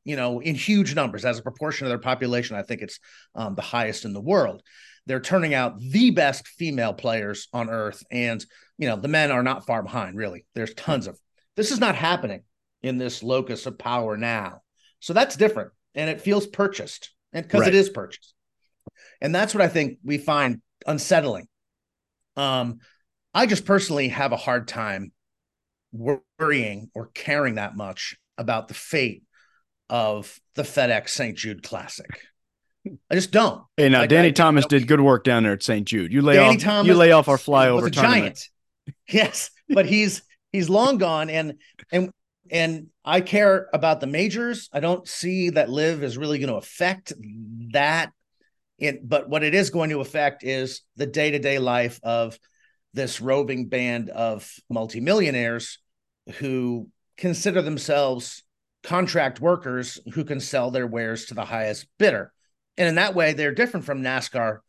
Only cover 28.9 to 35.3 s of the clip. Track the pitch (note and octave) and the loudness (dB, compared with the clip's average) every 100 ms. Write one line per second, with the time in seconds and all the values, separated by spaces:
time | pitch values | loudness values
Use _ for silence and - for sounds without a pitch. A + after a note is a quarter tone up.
28.9 | D#3+ B2 F#2+ _ _ _ _ _ _ - | -2 -2 -6 _ _ _ _ _ _ -6
29.9 | A#2 G#2+ G#2+ G2+ - _ - C3+ - B2 | -2 -2 -4 -8 -20 _ -10 -4 0 2
30.9 | G#2+ - - B2 C3 A2+ G2+ - - - | 0 -2 -6 -6 -6 -10 -10 -12 -12 -12
31.9 | - - - - _ _ _ _ _ G3 | -16 -16 -20 -20 _ _ _ _ _ -14
32.9 | D#3+ - F3 F#3 G#3 A3 - - - C#3 | -14 -4 -2 2 4 4 2 -6 4 6
33.9 | C3 A#2 D#3+ E3+ C#3 D#3+ D3+ C3+ C#3+ A#2+ | 8 8 8 8 8 6 6 6 4 6
34.9 | D3+ C#3 B2+ C3+ | 6 8 6 4